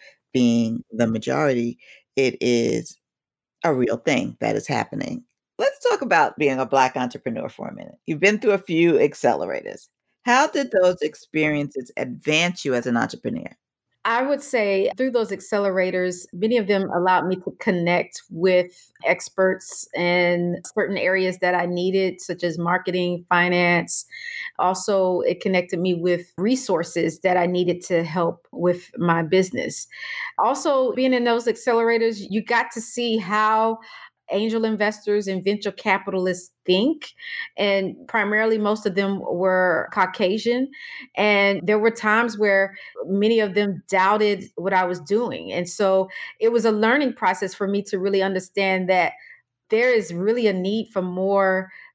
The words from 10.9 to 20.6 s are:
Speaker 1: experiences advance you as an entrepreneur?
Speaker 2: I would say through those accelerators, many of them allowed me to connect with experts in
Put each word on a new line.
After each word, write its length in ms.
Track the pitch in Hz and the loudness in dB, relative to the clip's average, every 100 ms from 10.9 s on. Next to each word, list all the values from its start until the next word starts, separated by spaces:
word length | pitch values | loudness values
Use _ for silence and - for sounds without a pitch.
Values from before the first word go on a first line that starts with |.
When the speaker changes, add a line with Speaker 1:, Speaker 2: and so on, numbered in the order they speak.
| 180 | 2
Speaker 1:
experiences 920 | 156 - - 156 151 147 143 135 123 - | -4 -8 -8 -2 0 0 -4 -8 -10 -8
advance 640 | 131 - - 151 175 175 | -8 -6 -2 0 0 -2
you 120 | 143 123 | -2 -2
as 100 | 127 | 0
an 120 | 120 | -2
entrepreneur? 600 | 113 - 117 - - - _ _ _ _ 214 | -4 -8 -8 -8 -10 -16 _ _ _ _ -2
Speaker 2:
I 140 | 233 | -2
would 220 | 269 285 | 0 -2
say 480 | 277 240 208 196 196 - | -2 0 0 2 0 0
through 140 | 262 | 0
those 200 | 233 220 | 0 -2
accelerators, 960 | 196 - 208 202 185 185 180 180 180 - | -4 -4 -2 0 0 0 0 -2 -4 -10
many 260 | 175 220 240 | -4 0 2
of 100 | 196 | 2
them 240 | 196 190 | 0 0
allowed 340 | 175 185 185 180 | 0 2 2 2
me 120 | 185 | -4
to 180 | 170 - | -6 -6
connect 600 | - 180 170 175 - - - | -2 0 2 0 0 -8 -12
with 640 | 165 185 180 180 - - _ | -2 4 4 2 -4 -20 _
experts 840 | - 180 - - 190 185 - - - - | -2 -2 -2 0 0 0 -6 -8 -6 -4
in 640 | 175 175 175 175 175 175 | 0 2 2 0 -2 -4